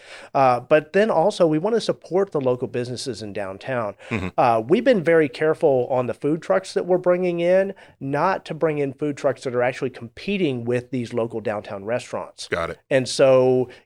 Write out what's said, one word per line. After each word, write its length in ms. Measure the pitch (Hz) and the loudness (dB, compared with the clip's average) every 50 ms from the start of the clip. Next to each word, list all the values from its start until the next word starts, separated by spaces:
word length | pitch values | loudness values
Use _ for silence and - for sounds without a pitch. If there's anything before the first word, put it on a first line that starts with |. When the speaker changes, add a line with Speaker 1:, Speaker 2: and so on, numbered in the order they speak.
| - - - - - - - | -20 -20 -20 -20 -16 -4 0
Speaker 1:
Uh, 260 | 143 135 127 123 120 | 4 4 4 4 2
but 340 | 127 - 151 156 151 - - | 2 2 2 2 2 2 0
then 160 | 196 214 220 | 0 2 2
also 380 | - 160 160 208 - - 180 | 2 2 2 0 2 2 2
we 100 | 156 156 | 2 2
wanna 240 | 156 175 220 240 214 | 0 0 0 0 0
support 500 | - - 165 - - - 160 190 196 - | 0 -2 -6 -6 -6 -4 -2 -2 -2 0
the 100 | - 147 | -2 -2
local 260 | 131 127 127 123 127 | 0 0 0 -2 -4
businesses 540 | 101 123 123 123 123 123 - - 135 110 101 | -6 -4 -6 -6 -6 -8 -8 -8 -8 -8 -8
in 120 | 110 104 98 | -10 -10 -8
downtown. 640 | 104 98 95 95 98 - - 131 120 110 101 - _ - - | -8 -8 -8 -10 -10 -8 -6 -4 -4 -4 -6 -8 _ -10 -8
Speaker 2:
Mm-hmm. 180 | 120 98 92 90 - | -6 -6 -6 -4 0
Speaker 1:
Uh, 240 | 165 143 120 117 113 113 | 2 2 2 2 2 2
we've 160 | 123 180 240 233 | 2 2 2 4
been 200 | 269 247 190 143 | 4 2 4 4
very 260 | 165 165 165 156 139 | 4 4 4 4 2
careful 580 | - - 156 156 151 - 170 147 135 127 120 - | 0 -2 0 0 0 2 2 2 4 2 0 0
on 180 | 127 127 123 | 0 -2 0
the 60 | 117 107 | -2 -6
food 280 | - - 143 165 165 | -4 -2 -2 -2 -2
trucks 320 | - - 190 190 185 - - | 0 0 0 0 0 -2 -4
that 120 | - 175 | -4 0
we're 120 | 175 180 | 0 0
bringing 420 | 180 180 180 180 180 185 175 170 170 | 2 2 2 2 2 0 -2 -2 0
in, 340 | 170 175 185 190 196 196 - - - - _ - | 2 2 4 4 2 0 -6 -12 -18 -20 _ -10
not 420 | 135 135 143 143 165 190 185 - - | -6 -4 -2 0 0 0 0 -2 -6
to 80 | - 165 | -10 -4
bring 260 | 143 170 156 151 147 | -2 -2 0 0 0
in 140 | 143 139 131 | -4 -4 -4
food 220 | - 156 147 135 | -4 -4 -4 -4
trucks 280 | - - 135 127 - - | -2 -2 -2 -2 -2 -6
that 120 | 131 120 | -4 0
are 80 | 123 120 | 0 0
actually 260 | 131 135 - 143 123 | 0 0 -2 -6 -6
competing 760 | - - 120 110 _ - - 196 208 185 180 143 127 120 117 | -6 -8 -16 -16 _ -10 -6 -4 -2 0 0 0 -2 -2 -2
with 260 | 117 123 123 120 - | -2 -2 -2 -2 -4
these 220 | 139 123 117 107 120 | -6 -6 -6 -4 -4
local 260 | 117 113 117 117 110 | -4 -4 -4 -6 -6
downtown 460 | 101 113 104 107 104 - 104 98 95 | -6 -4 -6 -6 -8 -10 -12 -10 -6
restaurants. 240 | 107 120 120 - - - 98 82 - - - - - | -6 -6 -6 -6 -8 -10 -10 -10 -10 -14 -16 -6 -6
Speaker 2:
Got 220 | - 85 82 82 | -4 -4 -4 -6
it. 80 | 85 _ _ - | -8 _ _ 0
Speaker 1:
And 180 | 143 131 123 | 0 0 0
so, 640 | - - - 139 135 131 127 127 131 127 127 123 - - - _ | 0 2 4 6 6 6 6 6 4 4 2 0 -2 -6 -20 _